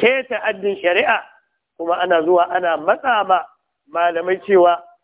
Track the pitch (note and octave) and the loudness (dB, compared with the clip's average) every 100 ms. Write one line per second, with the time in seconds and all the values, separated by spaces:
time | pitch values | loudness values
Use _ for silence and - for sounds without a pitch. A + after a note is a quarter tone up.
0 | A3+ C4 C4 G#3+ A3 G3 G3+ G3 F3 F3+ | 0 0 -4 -6 -6 -6 -4 -4 -2 0
1 | B3 G#3 - _ _ _ _ - E3 F3+ | 0 -2 -6 _ _ _ _ -10 -6 -2
2 | F3+ E3+ D#3+ F3+ F3 F3+ F3 D#3 E3 A#3+ | 0 0 2 2 2 -2 -2 -2 -2 -2
3 | C4+ A3 F#3+ F3+ - _ _ _ _ E3 | 0 -2 0 0 -2 _ _ _ _ -2
4 | F3 E3+ F3 F#3 - F#3+ F3 E3+ - _ | -2 -2 -4 -4 2 4 4 2 -4 _